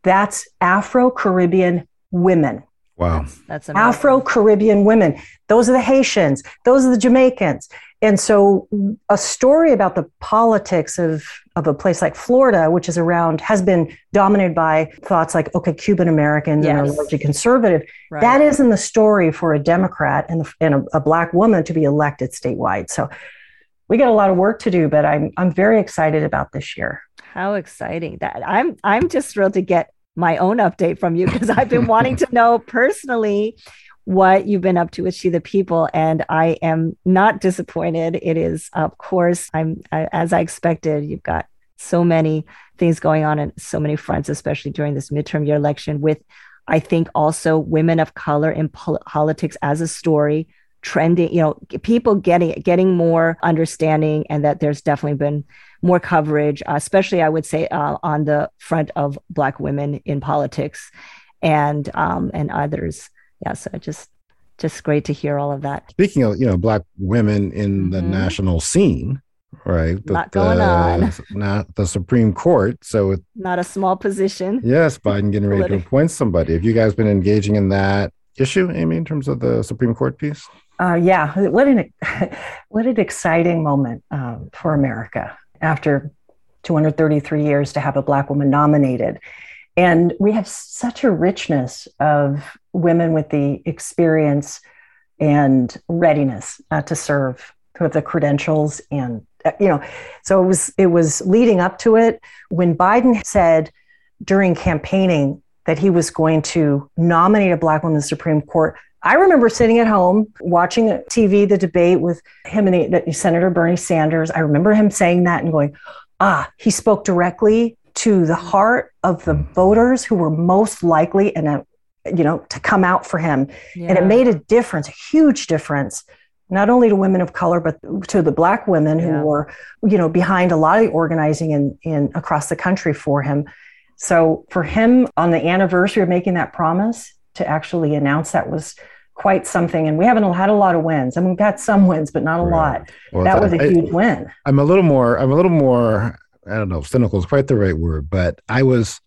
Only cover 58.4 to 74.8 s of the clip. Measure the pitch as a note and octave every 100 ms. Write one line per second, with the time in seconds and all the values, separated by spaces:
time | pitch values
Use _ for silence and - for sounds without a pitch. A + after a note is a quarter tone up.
58.4 | D3 _ - E3 D3 - C#3+ C#3 _ E3
59.4 | C#3 - D3 C#3+ C#3+ C#3+ - C#3+ C3+ D3
60.4 | C#3+ - D3 - - - - - _ _
61.4 | E3 D3+ D3 D3 C#3+ - D#3+ - C#3+ -
62.4 | D3 - D3 D3+ E3 D#3 - _ _ _
63.4 | - - - - - D3+ - _ _ _
64.4 | _ _ D#3+ - - D3 D3 C#3+ D3 C#3+
65.4 | C#3+ C#3 C#3+ C#3 _ - G3+ - A#2 G2+
66.4 | B2+ F#2 G#2+ G#2+ - - F#2 A#2 G#2+ G#2
67.4 | G2 - G2+ G2 F#2 F#2 E2+ F#2+ F#2+ -
68.4 | F#2+ E2+ - F3 F#3 C2+ A#1 C3+ _ _
69.4 | _ - - F2 E2 F#2+ - G3 - -
70.4 | - A3 G3+ F3 E3+ E2+ A3+ - - G2+
71.4 | G2+ G2+ F#2+ - F#2+ G#2 F2 B2 A2 F2+
72.4 | F3 D3 G2+ - - A2 G2 F#2+ _ A#3
73.4 | F#3 F3+ F3+ G3 F#3+ F#3+ G3+ G3 F#3+ -
74.4 | F#3 B3 A#2 C#3+